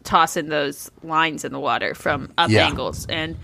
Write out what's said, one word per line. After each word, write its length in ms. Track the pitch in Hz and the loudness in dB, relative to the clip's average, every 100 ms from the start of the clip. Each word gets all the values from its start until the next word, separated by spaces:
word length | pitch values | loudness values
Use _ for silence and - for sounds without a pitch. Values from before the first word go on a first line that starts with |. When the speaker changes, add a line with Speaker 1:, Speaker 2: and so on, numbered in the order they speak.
| - | 2
Speaker 1:
tossing 420 | 185 165 180 156 | 4 4 0 -2
those 400 | 151 143 143 - - | -2 -2 -4 -14 -16
lines 400 | 165 160 160 143 131 | -2 0 0 0 -6
in 60 | |
the 80 | 139 | -4
water 340 | 139 117 98 - | -2 0 -2 -2
from 360 | - 143 110 - | -2 -2 -2 0
up 120 | 170 | 4
Speaker 2:
Yeah. 160 | 107 - | 4 4
Speaker 1:
angles. 380 | - 110 - - | 0 -4 -6 -6
And 280 | 160 160 165 | -6 -6 -8